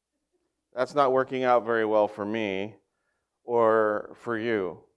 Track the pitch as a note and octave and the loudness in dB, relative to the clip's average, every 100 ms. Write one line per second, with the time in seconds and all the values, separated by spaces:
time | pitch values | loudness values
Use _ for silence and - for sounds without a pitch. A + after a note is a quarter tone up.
0 | _ _ _ _ _ _ _ A#2+ C3 D3 | _ _ _ _ _ _ _ -6 -2 0
1 | C3+ C3 B2+ C3 B2+ A#2+ A2 A2+ G#2+ G#2+ | 2 2 0 0 2 2 2 0 2 2
2 | G#2 - G#2 A2+ G#2 F#2+ G#2+ - _ _ | 2 -2 -6 -4 -4 -4 -6 -12 _ _
3 | _ _ _ _ - A#2 A2 A2+ G#2+ G#2 | _ _ _ _ -4 2 4 4 2 -2
4 | - - A#2+ A2+ A#2 G#2+ F2+ - _ | -8 -14 -8 -6 -2 -2 -4 -10 _